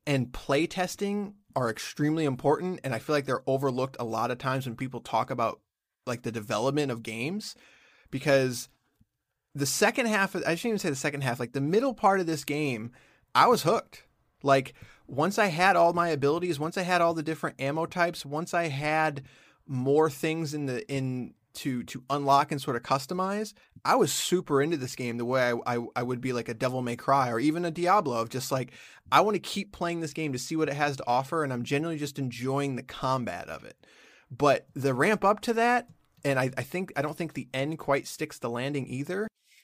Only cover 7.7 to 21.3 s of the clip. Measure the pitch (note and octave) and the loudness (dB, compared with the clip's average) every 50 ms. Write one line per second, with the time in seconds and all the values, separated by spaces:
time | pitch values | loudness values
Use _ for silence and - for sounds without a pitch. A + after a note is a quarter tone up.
7.7 | _ _ _ _ _ _ _ - - C3 - D3+ C#3 C3+ C3 B2+ A#2+ A#2 - - | _ _ _ _ _ _ _ -8 -8 -2 2 6 6 6 6 4 0 -4 -10 -12
8.7 | _ _ _ _ _ _ _ _ _ _ _ _ _ _ _ _ - C#3 C#3 C3+ | _ _ _ _ _ _ _ _ _ _ _ _ _ _ _ _ -6 -4 -2 -2
9.7 | - - G#3 G#3 A#3+ C#4 A#3+ A3+ G#3+ G3 G3 F#3+ - F3+ - - E3 E3+ - A#3 | 0 2 2 2 2 2 0 2 2 2 0 0 -2 -2 -2 0 -2 0 0 -2
10.7 | A3 F#3+ - E3+ C#3 C3 - D3 D3 C#3+ C#3 B2+ A#2+ B2+ B2 A#2+ - C#3 C#3 D3+ | -2 -2 -2 -2 -2 -2 -2 -2 -2 -2 -2 -2 -2 -2 -4 -4 -4 -2 0 2
11.7 | F3+ A3 C4+ C4+ A3+ - - G3 G3 F#3+ F3+ E3 D#3+ D3 - - C#3+ D3 D3+ C#3 | 2 2 2 2 0 2 4 4 4 4 2 0 -2 -2 -2 -4 -4 -2 -2 -2
12.7 | A#2+ G#2+ A2 A#2 - - _ _ _ _ _ _ - B2 C#3+ A#3 A#3+ - - D#3+ | -2 -4 -8 -10 -14 -18 _ _ _ _ _ _ 4 6 6 6 6 4 4 2
13.7 | A3+ A3 - _ - - - _ _ _ _ _ _ _ - C#3 C3+ C3+ C3+ - | 2 0 0 _ -16 -20 -20 _ _ _ _ _ _ _ 2 4 4 4 4 0
14.7 | - - - - - _ _ - B2+ B2+ D#3 F#3+ G3 A3+ G#3 G3 D3+ E3 F3+ G3 | -10 -20 -20 -20 -20 _ _ -8 -4 -2 0 0 2 2 2 2 2 4 4 6
15.7 | F#3 E3+ E3+ E3+ E3+ F3 E3+ E3+ D#3 C#3 C#3+ C#3 D#3 E3+ F3+ F3+ D#3+ C#3 D3+ E3 | 6 6 6 6 6 4 2 2 0 2 2 2 2 2 0 -2 -2 -2 -4 -4
16.7 | - G3 F3+ F3+ F#3 F3 E3+ E3+ E3 D#3+ D3+ D#3+ D#3+ - - D3+ - - C3+ C#3 | -2 -2 0 2 4 4 4 4 2 0 -2 -4 -4 -4 -6 -8 -6 -4 -4 -2
17.7 | D3 D#3+ E3 E3 - F3+ E3+ F3 E3 - - C#3 C#3+ D#3 F3 - - F3 E3+ D#3+ | -2 -2 -4 -2 0 0 0 0 0 -6 -8 -6 -6 -6 -4 -2 -2 -2 -2 -2
18.7 | C3+ C#3 D3+ D3+ D#3 D#3 D#3 D#3 C#3+ C#3 C3+ - - - - _ _ _ _ - | -2 -4 -2 0 2 2 2 0 -2 -4 -10 -16 -20 -20 -20 _ _ _ _ -8
19.7 | C3+ B2+ B2+ C3+ C#3+ D#3 D#3 D#3 - - - D#3+ D#3+ E3 E3 C#3+ D3+ D3+ C#3+ C3+ | -6 -2 2 4 4 4 4 4 2 -2 -4 -2 -2 -2 -4 -4 -4 -4 -4 -4
20.7 | B2+ A#2 - - C#3 C3+ C3 C3 B2+ B2 A#2 E2 | -4 -4 -6 -4 -4 -4 -4 -4 -4 -6 -6 -10